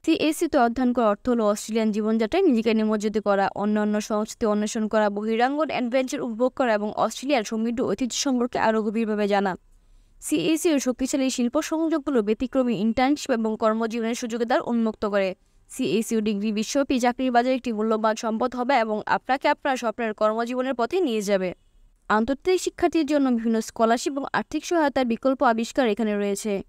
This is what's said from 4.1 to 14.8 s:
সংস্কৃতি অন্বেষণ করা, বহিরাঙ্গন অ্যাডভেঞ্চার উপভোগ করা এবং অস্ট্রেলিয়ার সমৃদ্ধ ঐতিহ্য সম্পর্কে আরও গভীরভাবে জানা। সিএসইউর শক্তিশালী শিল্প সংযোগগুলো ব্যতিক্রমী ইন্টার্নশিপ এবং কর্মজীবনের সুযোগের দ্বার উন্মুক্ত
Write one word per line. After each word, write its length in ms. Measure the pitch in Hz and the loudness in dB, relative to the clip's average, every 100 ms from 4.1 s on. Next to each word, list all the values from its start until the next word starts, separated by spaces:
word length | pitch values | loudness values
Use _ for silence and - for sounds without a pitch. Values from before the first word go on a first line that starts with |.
সংস্কৃতি 340 | 214 214 - 226 | -4 -4 -2 0
অন্বেষণ 320 | 208 214 233 214 | 0 -2 -4 0
করা, 140 | 220 208 202 | 2 2 0
বহিরাঙ্গন 520 | 214 226 247 294 311 | -2 2 2 2 -2
অ্যাডভেঞ্চার 460 | 185 240 262 262 285 247 | -2 0 0 -2 -4 -6
উপভোগ 240 | 220 254 - | 0 -2 2
করা 140 | 254 214 | 0 2
এবং 100 | 214 - | -2 -2
অস্ট্রেলিয়ার 400 | 208 - 269 269 202 | -2 -2 0 0 0
সমৃদ্ধ 280 | 226 226 233 208 | -2 -2 -2 -2
ঐতিহ্য 260 | 185 254 - | -2 -4 -2
সম্পর্কে 340 | 285 247 240 - 226 | -2 0 0 0 2
আরও 120 | 220 214 | 2 0
গভীরভাবে 400 | 214 220 214 208 | -2 -2 0 2
জানা। 200 | 202 196 175 _ _ _ - _ _ - | 2 0 -4 _ _ _ -20 _ _ -4
সিএসইউর 540 | 302 - 320 349 285 254 | -2 0 2 2 2 0
শক্তিশালী 400 | 247 262 277 262 - | -4 -2 0 0 0
শিল্প 180 | 240 294 - | 0 0 -2
সংযোগগুলো 480 | 320 320 320 294 262 202 | -2 0 0 0 0 0
ব্যতিক্রমী 460 | 226 254 269 247 196 220 | -2 0 0 0 0 0
ইন্টার্নশিপ 440 | 226 254 294 - 233 | 2 0 0 -2 -2
এবং 120 | 220 220 | -2 0
কর্মজীবনের 540 | 220 220 226 233 226 240 | 0 0 -2 -2 -4 -4
সুযোগের 260 | 240 226 233 | -6 -4 0
দ্বার 100 | 254 - | 0 0
উন্মুক্ত 340 | 233 | 0